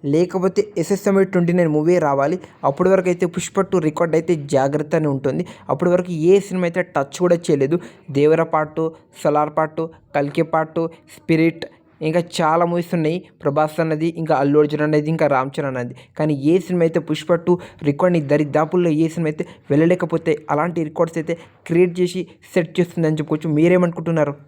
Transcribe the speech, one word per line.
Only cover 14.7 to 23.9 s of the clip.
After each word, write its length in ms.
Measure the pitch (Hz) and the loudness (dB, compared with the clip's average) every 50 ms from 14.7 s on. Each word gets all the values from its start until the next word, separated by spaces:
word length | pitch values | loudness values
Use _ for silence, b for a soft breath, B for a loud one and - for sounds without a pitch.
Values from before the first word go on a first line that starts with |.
| 151 147 151 | 0 -2 -2
అనేది, 240 | 151 156 151 151 151 160 | 0 0 0 0 0 0
ఇంకా 120 | 156 160 143 | 0 2 2
రామ్ 180 | 139 127 131 139 135 | 2 0 0 -2 -6
చరణ్ 240 | - 147 135 131 127 | -6 -6 -4 -6 -6
అనేది. 140 | 123 123 123 B B B B - | -8 -8 -10 B B B B -4
కానీ 160 | 156 156 151 139 135 151 | -2 -2 -2 0 2 2
ఏ 40 | 170 196 175 | 2 2 0
సినిమా 180 | - 180 175 165 | -2 0 0 0
అయితే 140 | 165 165 175 160 - | 0 0 -2 -2 -2
పుష్ప 260 | 151 - - - 175 165 170 | -6 -6 0 0 0 0 2
టూ 80 | 175 175 175 B B B B - 143 | 0 0 0 B B B B -2 -2
రికార్డ్ని 320 | 143 143 185 185 175 170 147 135 | 0 2 2 2 2 0 2 2
దరిదాపుల్లో 640 | 147 147 151 143 135 151 160 156 185 180 175 170 151 151 | 2 0 0 0 0 -2 0 0 0 0 2 2 2 0
ఏ 60 | 165 160 160 | 0 -2 -2
సినిమా 140 | 175 165 151 | -4 -4 -4
అయితే 120 | 156 - - B B B _ - | -4 -6 -10 B B B _ 0
వెళ్ళలేకపోతే 640 | 143 147 160 170 180 175 180 156 170 160 160 165 147 - - - | 2 2 4 4 2 0 0 -4 -4 -2 -2 -2 -2 -2 -2 -4
అలాంటి 340 | 147 147 156 180 165 170 160 151 | -2 -2 -2 -2 -2 -4 -6 -4
రికార్డ్స్ 280 | 151 180 170 165 170 170 | 0 -2 -2 -2 -2 -6
అయితే 140 | 151 160 165 170 B B B B _ - | -6 -6 -8 -8 B B B B _ 0
క్రియేట్ 240 | 165 170 185 180 170 180 | 4 4 4 4 2 -2
చేసి 220 | 180 175 180 185 165 B B B - - - | -2 -2 -2 -6 -8 B B B -20 -2 0
సెట్ 180 | 190 165 170 - 185 | 0 0 0 -2 -2
చేస్తుందని 400 | 175 170 - 175 165 156 156 156 | -2 -2 0 0 0 0 0 -2
చెప్పుకోవచ్చు. 300 | 151 - 156 151 - 165 147 147 | -2 -4 -4 -4 -2 -2 2 2
మీరేమనుకుంటున్నారు? 760 | 160 175 180 185 180 170 | 4 4 4 4 2 0